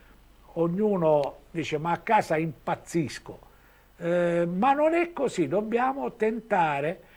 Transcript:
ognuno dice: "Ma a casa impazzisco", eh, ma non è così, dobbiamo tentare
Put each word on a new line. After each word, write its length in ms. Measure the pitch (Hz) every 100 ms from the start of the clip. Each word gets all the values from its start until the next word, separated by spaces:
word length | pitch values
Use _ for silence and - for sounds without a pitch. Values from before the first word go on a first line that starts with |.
| - - - - -
ognuno 840 | 165 170 180 214 190 160 147 139 - -
dice: 280 | 165 139 151
"Ma 140 | 165
a 60 | 170
casa 380 | - 214 - 151
impazzisco", 1000 | 165 - - 160 - 170 127 - - - - - - - _ -
eh, 480 | 170 175 175 170 170
ma 260 | 180 254
non 220 | 277 311
è 180 | 339 339
così, 340 | - 262 - 139
dobbiamo 680 | 180 220 233 254 269 247
tentare 880 | - 214 233 - 190 160 139 147 190 -